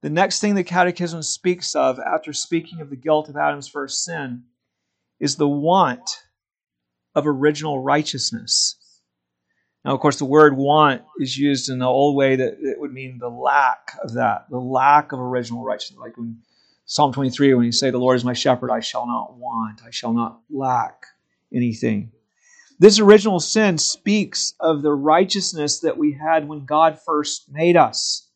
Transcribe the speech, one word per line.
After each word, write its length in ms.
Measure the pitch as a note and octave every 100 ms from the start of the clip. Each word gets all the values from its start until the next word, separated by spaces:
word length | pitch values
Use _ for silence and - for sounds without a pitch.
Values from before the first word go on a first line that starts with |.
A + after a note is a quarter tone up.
The 80 | D3
next 320 | D#3 F#3+ -
thing 120 | G#3+
the 100 | G3+ F3+
Catechism 580 | F3 F3+ F3 F3 E3
speaks 520 | D3+ - F3+ F3+ - D3+
of 220 | C3+ C3
after 360 | - D#3+ D#3
speaking 480 | D3 - E3 D#3+ E3
of 80 | C#3+
the 80 | C3+
guilt 320 | D3+ D3+ D3+
of 80 | C#3+
Adam's 320 | D3+ C#3+ C#3
first 340 | D3 C#3 -
sin 400 | - E3 C3+ B2 B2 _ _ _ _ _ _ _
is 180 | D3 C#3
the 100 | D3
want 760 | C#3+ D3+ F#3+ D3+ B2 - - _ _ _ _ _ _ _ _ _ D3+
of 100 | D3
original 540 | C3+ D3 D3 D#3 C#3
righteousness. 960 | C3 D3 D3 C3 - A2+ B2 - - - _ _ _ _ _ _ _ _ _ _
Now, 100 | C#3+
of 60 | C3+
course, 180 | D3+ -
the 60 | C3+
word 320 | D3 D3+ C3+
want 460 | C#3 D3+ D3+ B2 _ -
is 200 | C3 B2+
used 320 | C#3+ C3+ C3
in 100 | B2+
the 80 | B2+
old 300 | B2+ C#3+ C#3
way 180 | C3+ C3
that 220 | B2+ -
it 200 | C3+ -
would 140 | D3
mean 240 | C3 C3 B2+
the 100 | A#2+
lack 640 | A#2+ C3+ C#3 C3+ - - -
of 100 | A2 A#2
that, 320 | A#2 G2+ _
the 100 | B2+
lack 540 | B2+ C3 C3+ D3 D3
of 60 | C3+
original 440 | B2+ B2+ A#2 A#2
righteousness. 360 | A#2 G#2+ - _
Like 180 | A#2 A#2
when 240 | A#2 A2+ _ _ _ _ _
Psalm 280 | - D3
twenty-three, 400 | B2+ C3+ B2 C#3
when 120 | B2+ A#2+
you 60 |
say, 180 | A#2 C3+
"The 80 | B2
Lord 200 | B2+ B2+
is 80 | B2
my 80 |
shepherd, 360 | A#2+ C#3 B2 B2+
I 120 | A#2
shall 260 | A2+ B2 A#2+
not 300 | A#2+ A#2+ B2+
want, 440 | A#2+ A#2 A2 G#2+ A#2
I 40 |
shall 220 | - A#2+
not 280 | A#2 A#2 - _
lack 560 | C#3+ C3 B2+ - - - _ _ _ _
anything." 580 | B2+ B2 A2+ B2 G#2 A2 _ _ _ _ _ _ _
This 200 | G3 G#3
original 400 | G3+ G#3+ G#3 F3+
sin 400 | D3 A3 G#3+ D#3+
speaks 720 | - - - G#3 F#3+ - - -
of 240 | E3+ D3+
the 100 | D3
righteousness 880 | D3 C#3+ D#3+ F#3+ G3 F3+ E3+ D3 -
that 180 | D#3+ D#3
we 160 | D3+
had 340 | C#3 D#3 D#3+ D3
when 180 | D3+ C3+
God 340 | D3+ D#3+ D3+
first 480 | - D3+ D3 - _
made 240 | C#3+ E3+ E3+
us. 540 | B2+ - - - _